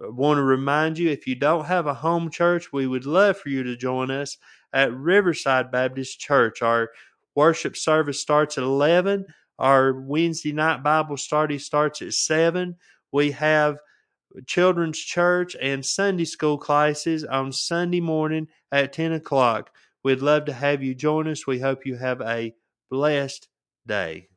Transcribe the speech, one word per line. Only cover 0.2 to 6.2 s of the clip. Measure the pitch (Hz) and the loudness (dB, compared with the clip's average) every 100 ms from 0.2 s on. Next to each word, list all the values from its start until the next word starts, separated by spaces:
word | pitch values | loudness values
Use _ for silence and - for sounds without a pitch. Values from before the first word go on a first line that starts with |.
| 143 147 | 2 4
to | |
remind | 135 131 139 143 160 160 | 4 2 2 0 0 0
you, | 170 | -2
if | - - | -2 -4
you | 123 | -2
don't | 143 165 151 | 2 0 0
have | 180 151 | -2 -2
a | 127 | -2
home | 156 170 165 | -2 -2 -2
church, | - 175 175 - | 0 2 2 -2
we | 139 135 | -4 -2
would | 127 135 | -2 0
love | 170 202 180 | 2 2 2
for | 143 | -4
you | 135 | -4
to | 123 120 | -4 -4
join | 127 127 131 | -4 -2 -2
us | 135 143 - _ - _ | -4 -6 -12 _ -20 _
at | 135 135 | 0 0
Riverside | 127 147 196 190 151 139 131 123 | 0 2 4 4 0 2 2 2
Baptist | 127 131 131 131 | 0 -2 -2 -10
Church. | - | -10